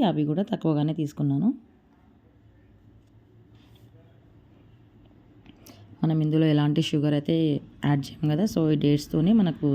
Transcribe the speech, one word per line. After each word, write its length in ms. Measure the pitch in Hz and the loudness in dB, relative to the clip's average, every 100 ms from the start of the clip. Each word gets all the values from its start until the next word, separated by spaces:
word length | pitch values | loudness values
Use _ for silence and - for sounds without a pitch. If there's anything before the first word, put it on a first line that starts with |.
అవి 200 | 226 151 147 | 2 0 -2
కూడా 160 | 151 | -2
తక్కువగానే 500 | 202 190 165 151 147 | -4 -4 -2 0 -2
తీసుకున్నాను. 540 | 160 147 - 147 139 190 285 - _ _ _ _ _ _ _ - - - - - - _ - _ - - - - - - - - - - - - - - - - - - - - - - - - - - - | -2 -6 -4 -2 0 0 -4 -8 _ _ _ _ _ _ _ -20 -20 -20 -20 -20 -20 _ -20 _ -20 -20 -20 -20 -20 -20 -20 -20 -20 -20 -20 -20 -20 -20 -20 -20 -20 -20 -20 -20 -20 -20 -20 -20 -20 -20 -6
మనం 220 | 160 160 | -2 -2
ఇందులో 240 | 156 156 160 | 0 2 2
ఎలాంటి 340 | 147 147 151 | 2 2 0
షుగర్ 320 | 156 156 147 | -2 -2 0
అయితే 220 | 147 143 165 160 143 - - | 0 0 0 0 -2 -8 -6
యాడ్ 200 | 139 143 | -2 -2
చేయం 220 | 139 - 151 | -2 -4 -2
కదా, 160 | 151 208 | 0 0
so 140 | - 160 | 0 0
ఈ 60 | 151 | 2
డేట్స్తోనే 560 | 143 147 - 165 165 | 2 2 0 0 2
మనకు 360 | 226 185 - 147 | 4 2 0 0